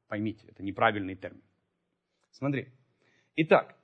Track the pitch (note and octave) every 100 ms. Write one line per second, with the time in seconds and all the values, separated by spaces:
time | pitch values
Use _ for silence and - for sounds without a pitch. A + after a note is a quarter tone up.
0 | _ G#2+ A2 G#2 - - G2 G2 A2+ G#2+
1 | F#2 F#2+ F2+ - _ _ _ _ _ _
2 | _ _ _ - C3+ C#3 B2 - _ _
3 | _ _ _ - D#3+ F3 - -